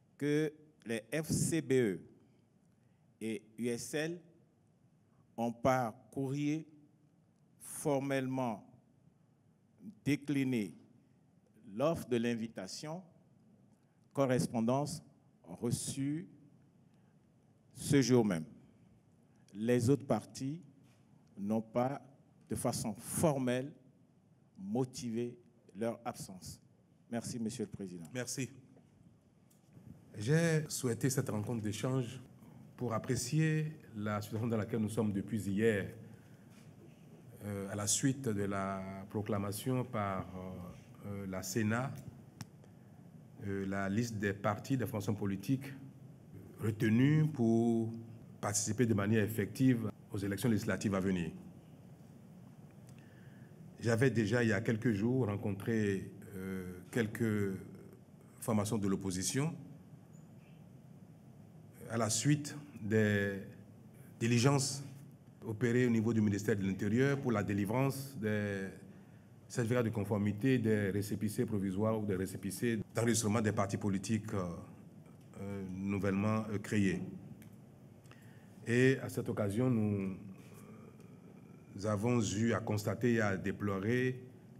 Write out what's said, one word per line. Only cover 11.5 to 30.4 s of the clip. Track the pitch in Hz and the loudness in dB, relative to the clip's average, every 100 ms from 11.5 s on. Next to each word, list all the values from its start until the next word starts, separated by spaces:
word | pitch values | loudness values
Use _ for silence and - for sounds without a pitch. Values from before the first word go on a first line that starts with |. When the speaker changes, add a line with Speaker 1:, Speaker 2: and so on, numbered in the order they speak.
| _ - | _ -12
Speaker 1:
l'offre | 98 147 156 120 | 0 0 0 0
de | 120 | 0
l'invitation, | 120 117 113 - 95 - 151 170 185 - _ _ _ - _ _ _ _ _ | 2 0 -4 -8 -10 -10 -10 -10 -12 -20 _ _ _ -20 _ _ _ _ _
correspondance | - 135 127 - 117 113 131 147 - - - _ _ | 0 4 4 2 0 2 2 0 -6 -12 -20 _ _
reçue | - 87 117 - - - 139 151 190 - - - - _ _ _ _ _ _ _ _ _ _ | -18 -6 -2 -2 -4 -4 -4 -4 -8 -16 -20 -20 -20 _ _ _ _ _ _ _ _ _ _
ce | - - 143 | -8 4 6
jour | 117 123 | 8 6
même. | 107 85 80 - - - - - _ _ _ _ - | 6 2 -2 -12 -20 -20 -20 -20 _ _ _ _ -18
Les | 98 113 123 117 | -4 2 4 4
autres | 139 | 2
partis | 113 110 - - 135 160 - - - - _ - _ - | 2 -2 -2 -8 -8 -8 -12 -20 -20 -20 _ -20 _ -8
n'ont | 101 110 | -2 -2
pas, | 110 120 127 143 - - _ _ - | 0 0 0 -2 -12 -20 _ _ -8
de | 110 | -4
façon | - - 120 104 | -2 -2 -4 -8
formelle, | - - 170 135 127 123 139 - - _ _ _ _ _ _ - | -6 0 2 2 0 -2 -4 -10 -20 _ _ _ _ _ _ -14
motivé | 95 113 131 - 120 113 120 120 - _ - 95 | -4 -2 -2 -4 -6 -4 -4 -8 -18 _ -18 -4
leur | 113 117 | -4 -2
absence. | - - - 92 - - _ _ _ _ _ | -6 -10 -10 -14 -14 -16 _ _ _ _ _
Merci, | 117 - 123 | -6 -6 -4
Monsieur | 110 113 104 | -4 -4 -6
le | |
Président. | - 98 87 82 | -8 -10 -10 -10
Speaker 2:
Merci. | 123 120 - 127 - - - - - - - _ _ _ _ _ - - - - - | -8 -6 -6 -6 -10 -20 -20 -20 -20 -20 -20 _ _ _ _ _ -20 -20 -20 -16 -6
J'ai | 107 156 | 2 4